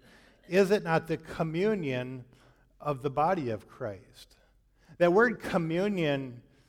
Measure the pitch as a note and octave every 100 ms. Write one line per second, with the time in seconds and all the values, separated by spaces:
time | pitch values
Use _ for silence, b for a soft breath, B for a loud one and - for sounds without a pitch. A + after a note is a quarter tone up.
0 | b b b b - F3+ F#3 G3+ E3 E3
1 | - D#3 - - D#3+ E3 G#3 G#3 D3 B2+
2 | B2+ C3 B2 b b b b - D3 C3+
3 | C3+ C3 D#3+ F#3+ B2 G#2+ - - A#2 G2
4 | - - - _ _ _ _ b b D#3
5 | F3 F#3 A#3+ G#3+ - F3+ D#3+ E3+ G#3 F#3+
6 | D#3 C#3 C3 A#2+ - b